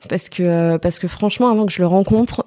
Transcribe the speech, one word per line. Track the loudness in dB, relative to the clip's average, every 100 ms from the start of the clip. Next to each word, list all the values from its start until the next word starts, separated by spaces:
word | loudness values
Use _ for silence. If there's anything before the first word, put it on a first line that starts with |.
| -8
Parce | -8 -6
que, | -4
euh, | 0 2 0 0
parce | -2 -2
que | -4
franchement, | -2 -4 0 2
avant | 2 0
que |
je | 0
le | 2
rencontre, | 2 4 2 2 -2